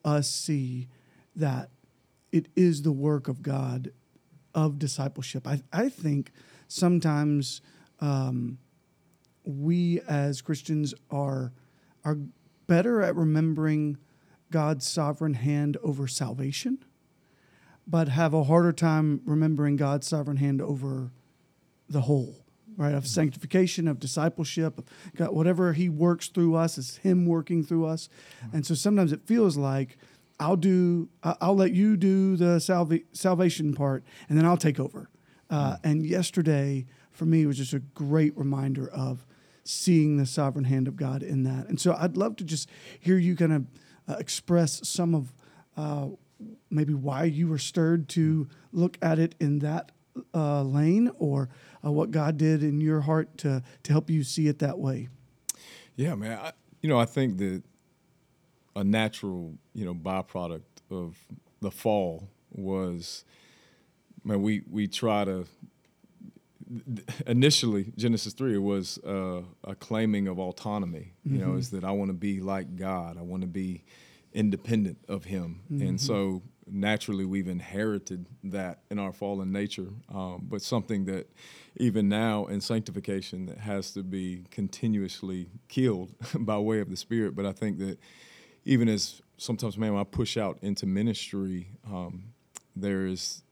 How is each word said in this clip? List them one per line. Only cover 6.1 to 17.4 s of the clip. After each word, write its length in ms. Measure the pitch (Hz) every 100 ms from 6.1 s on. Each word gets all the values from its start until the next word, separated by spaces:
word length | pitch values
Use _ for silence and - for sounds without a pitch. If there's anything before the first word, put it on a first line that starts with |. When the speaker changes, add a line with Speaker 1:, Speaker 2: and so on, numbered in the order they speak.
| 143 - - - - -
Speaker 1:
sometimes, 920 | - 180 175 165 147 151 147 131 - - _ _ _
um, 580 | 147 135 131 123 120 127 _ _ _ _ _ _ _ _
we 560 | - 139 156 175 175 170 -
as 360 | 147 143 131
Christians 520 | - 147 - 151 147 - _
are, 420 | 143 139 135 127 - _ _ _ _
are 140 | 151 151 143 - _ _ -
better 340 | 170 226 226
at 140 | 180 170
remembering 800 | 160 156 160 151 156 151 151 147 _ _ _ _ _
God's 360 | 160 151 143 -
sovereign 480 | 170 147 143 160
hand 420 | 123 143 147 147 143
over 240 | 170 139 131
salvation, 800 | - 123 123 135 - 247 269 - _ _ _ _ _